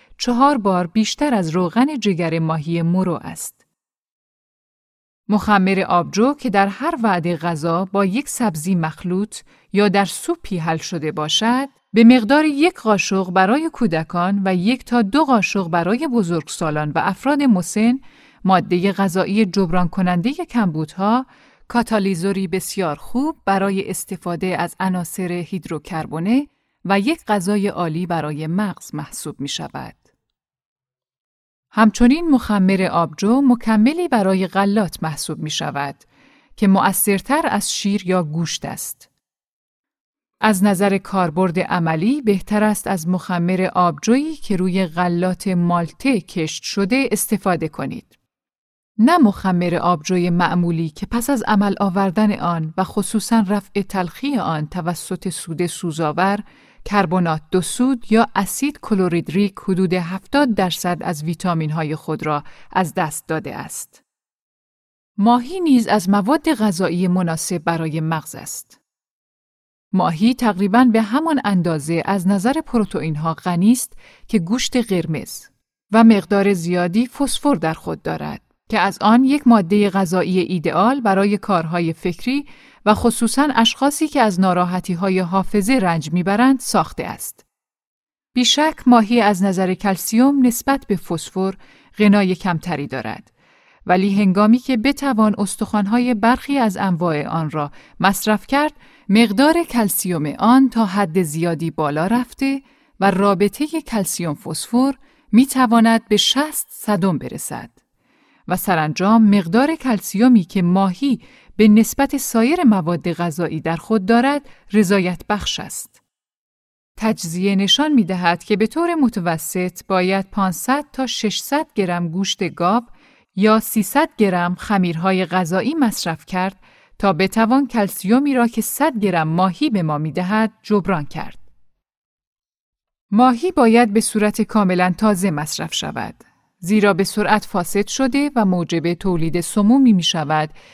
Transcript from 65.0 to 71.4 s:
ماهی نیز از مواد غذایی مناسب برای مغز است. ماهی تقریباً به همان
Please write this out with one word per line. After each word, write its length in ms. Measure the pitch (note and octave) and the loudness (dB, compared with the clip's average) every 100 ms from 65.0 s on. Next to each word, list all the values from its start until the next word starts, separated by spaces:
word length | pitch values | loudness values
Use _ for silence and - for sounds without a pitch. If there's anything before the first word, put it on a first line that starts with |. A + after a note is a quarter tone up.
| _ - | _ 0
ماهی 420 | G#3 B3 B3 F#4+ | 2 2 0 -2
نیز 280 | E4 B3 A3 | 4 4 4
از 220 | G#3 F3+ | 0 2
مواد 440 | G3+ G3 D#4+ E4 | 0 2 0 0
غذایی 540 | A#3 G#3+ E3+ F3+ F3 F#3 | 0 0 0 -2 0 0
مناسب 500 | F#3 E3+ D#3+ - F3 | 0 0 -4 -4 -4
برای 420 | E3+ E3 D#3+ D#3 | -2 -4 -4 -4
مغز 360 | D#3+ D#3+ - - | -4 -4 -8 -16
است. 460 | - - - _ _ _ _ _ _ _ _ _ _ _ - | -14 -16 -16 _ _ _ _ _ _ _ _ _ _ _ -4
ماهی 400 | F#3 E3 D#3+ A3+ | 0 0 2 0
تقریباً 560 | C4 A#3 F3+ G3+ A3+ C4 | 2 -2 0 2 4 4
به 80 | A3 | 4
همان 400 | G#3 B3+ D#4+ C#4+ | 0 -2 0 -2